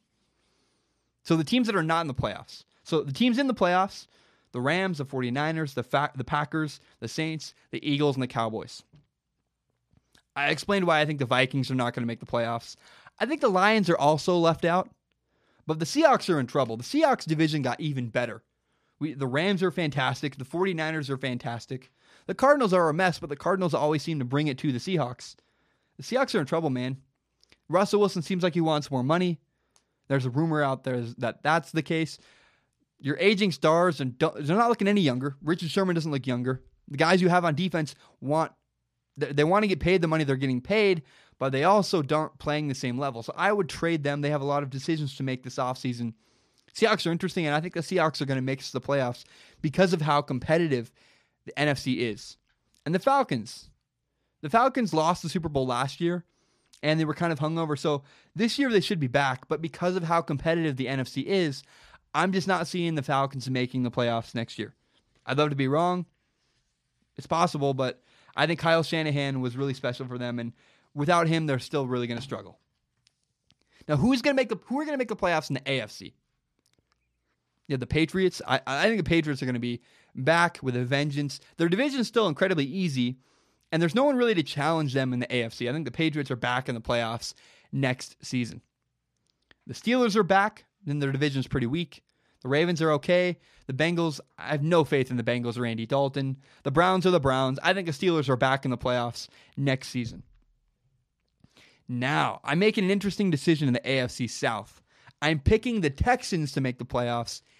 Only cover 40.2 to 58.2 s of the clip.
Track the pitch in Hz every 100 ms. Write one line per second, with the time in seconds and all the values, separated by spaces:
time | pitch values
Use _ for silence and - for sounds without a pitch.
40.2 | 143 131 135 127 - 214 202 170 - -
41.2 | _ _ 135 135 165 208 180 180 135 151
42.2 | 160 - 151 151 147 135 127 120 143 117
43.2 | 113 151 190 208 170 - 165 165 143 143
44.2 | 143 147 139 143 139 135 151 160 143 -
45.2 | 135 127 131 - 127 131 127 120 117 -
46.2 | _ _ _ _ _ - 214 214 170 165
47.2 | 185 190 156 147 180 170 - 180 156 -
48.2 | 139 131 127 135 - 131 - 139 123 123
49.2 | - - - _ 160 135 185 175 151 147
50.2 | 143 131 - 165 170 123 117 _ _ _
51.2 | _ _ - - 147 135 - 113 120 101
52.2 | - - _ _ _ _ - 175 269 277
53.2 | 247 123 98 - - _ _ _ _ _
54.2 | _ _ 151 226 262 262 208 160 156 180
55.2 | 160 185 165 143 127 120 135 - 170 175
56.2 | - _ _ _ _ - 147 160 156 151
57.2 | 170 151 151 165 160 143 165 143 - _